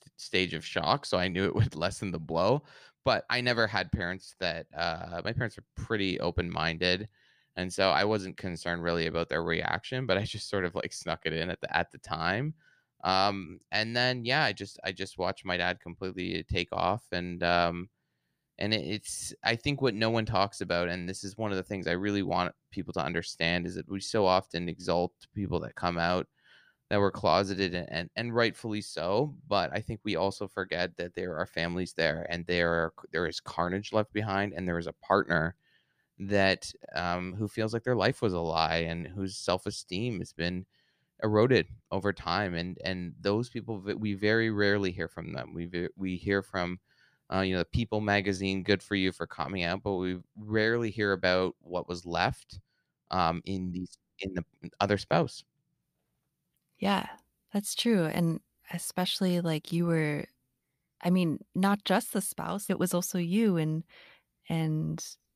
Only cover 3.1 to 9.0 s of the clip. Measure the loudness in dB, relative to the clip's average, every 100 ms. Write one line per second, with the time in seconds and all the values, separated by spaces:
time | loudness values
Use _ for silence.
3.1 | 2 2 0 2 2 2 2 -2 -2 -2
4.1 | -6 -10 -6 -4 -4 -6 -4 -2 -2 -6
5.1 | -6 -4 -2 -4 -6 -16 -10 -2 0 2
6.1 | 0 0 -2 -2 -2 -2 0 0 0 -4
7.1 | _ _ _ _ -8 -6 2 4 4 4
8.1 | 0 -2 -8 -8 -6 -4 -2 0 0